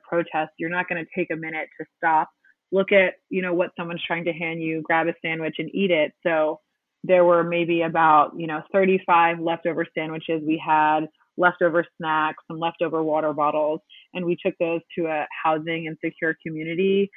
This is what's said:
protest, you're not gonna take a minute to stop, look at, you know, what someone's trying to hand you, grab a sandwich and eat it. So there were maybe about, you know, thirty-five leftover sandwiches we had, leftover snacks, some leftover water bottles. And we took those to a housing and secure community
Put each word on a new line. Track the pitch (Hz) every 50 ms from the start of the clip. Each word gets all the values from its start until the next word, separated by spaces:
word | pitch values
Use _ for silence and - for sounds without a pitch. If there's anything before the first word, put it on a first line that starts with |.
| - -
protest, | 175 170 165 - - 156 156 156 - -
you're | 165 165
not | 175 180 180 -
gonna | 180 170 160 - -
take | 190 175 -
a | 165
minute | 160 160 160 160 156 147 - _ -
to | 156 - _
stop, | _ - 165 160 156 170 - _ _ _ _ _ _ _ _
look | 175 190 190 - 208
at, | 196 185 180 - - _ _
you | 185 190 185
know, | 180 175
what | 175 180 165 -
someone's | - 175 170 175 165 -
trying | - 175 170 170
to | 170 160
hand | 160 170 165 165 165 160
you, | 160 160 160 156
grab | - 165 165 160 170
a | 165 -
sandwich | - 165 160 160 160 156 156 -
and | 160 160 -
eat | - 196 185
it. | 175 156 151 135 - _ -
So | 175 165 156 156 151 160 - _ _ _ _ _ _ _ _ -
there | - 185 180 175
were | 175 175 170 165
maybe | 170 170 170 170 160 170 165 165
about, | 165 165 165 165 160 156 151 143 - -
you | 165 165
know, | 160 156 156 - - -
thirty-five | 196 190 190 190 185 185 - 175 170 170 170 170 170
leftover | 165 170 170 165 - 175 156 160 165 - -
sandwiches | 165 156 156 160 160 - - 165 160 151
we | 151 160 160 -
had, | 160 156 156 156 151 156 156 160 160 - _ _ _ _
leftover | - 180 180 175 - 180 170 156 175 165 - _
snacks, | - 170 160 156 156 156 156 156 - -
some | - 165 160
leftover | 165 170 165 - 175 160 156 160 156
water | 156 151 156 156 151 147
bottles. | 147 147 147 151 151 151 151 156 - - _ - - - _ -
And | 180 180
we | 170 175 - -
took | 190 - -
those | 175 165 170 165 - _ -
to | - 165
a | 160 156 151 139 - - - -
housing | 165 160 156 156 165 165 165 165 160
and | 160 - -
secure | 165 - - 170 160 160 - -
community | 165 160 156 156 160 165 170 190 196 196 196 202 196 -